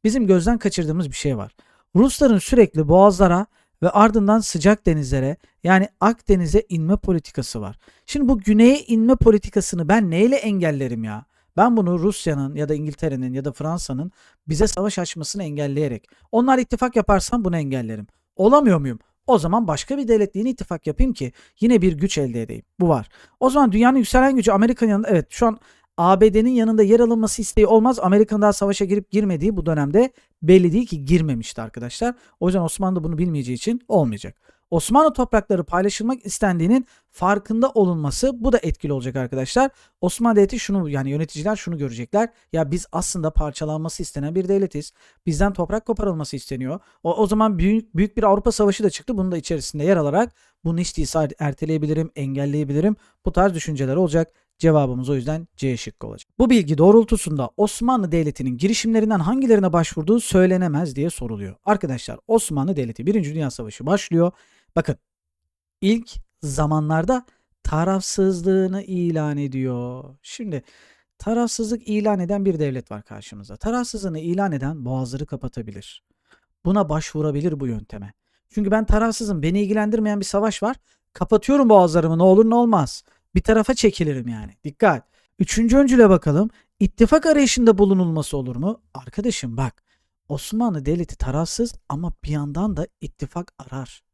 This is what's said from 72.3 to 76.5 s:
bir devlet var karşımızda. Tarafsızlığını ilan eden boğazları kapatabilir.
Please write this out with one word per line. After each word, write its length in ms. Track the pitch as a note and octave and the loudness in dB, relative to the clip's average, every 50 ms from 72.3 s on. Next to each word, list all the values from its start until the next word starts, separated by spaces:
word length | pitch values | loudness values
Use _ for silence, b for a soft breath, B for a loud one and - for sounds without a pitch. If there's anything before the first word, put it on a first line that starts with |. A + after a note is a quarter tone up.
| G3+ G3+ G3 | -4 -2 -2
bir 140 | G3 F3 D#3 | -2 -2 -2
devlet 320 | D3+ C#3 C3 B2+ A#2+ _ | -2 -4 -4 -8 -10 _
var 120 | - G#2 | -16 -16
karşımızda. 540 | - _ G#2+ G#2 G#2+ - G#2 G#2 G2+ G2 G2+ | -16 _ -20 -20 -18 -18 -20 -20 -18 -18 -14
Tarafsızlığını 600 | - - G#3+ A#3 B3 A#3+ A#3+ - G#3+ G3 F#3 D#3+ D#3 | -8 -6 -4 -4 -4 -6 -6 -8 -8 -8 -8 -8 -6
ilan 340 | D#3 E3+ F3 F#3+ G3+ F#3+ | -6 -4 -2 -2 -2 -2
eden 320 | D#3 C3+ C3 C#3+ D#3+ D3+ B2 | -4 -4 -6 -6 -8 -8 -8
boğazları 420 | B2 C3 C3 C3 A#2+ B2+ C3 - | -6 -6 -6 -6 -6 -8 -10 -10
kapatabilir. 800 | - C#3+ B2 C3 B2 _ B2+ A2+ A2 G2+ G#2 - - - - _ _ _ _ _ _ _ _ _ _ | -10 -10 -10 -10 -12 _ -12 -14 -12 -14 -16 -18 -18 -20 -20 _ _ _ _ _ _ _ _ _ _